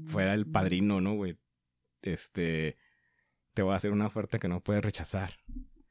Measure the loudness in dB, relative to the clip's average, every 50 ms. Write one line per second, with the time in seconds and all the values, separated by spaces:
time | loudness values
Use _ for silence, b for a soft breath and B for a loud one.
0 | -12 -4 0 2 2 4 4 2 0 2 2 2 2 4 2 4 4 2 2 2
1 | 2 0 0 -2 -4 -4 -6 -8 _ _ _ _ _ _ _ _ _ _ _ _
2 | -6 -6 -6 -6 -6 -8 -4 -2 0 0 0 0 0 -2 -4 _ _ _ _ _
3 | _ _ _ _ _ _ _ _ _ _ -2 0 2 2 2 2 2 2 2 2
4 | 2 0 0 -4 -4 -2 -2 -2 0 0 -2 -2 0 2 0 2 2 0 -2 -4
5 | -6 -4 -4 -4 -4 -4 -8 -12 _ -12 -12 -12 -12 -14 -18 -20 -20 _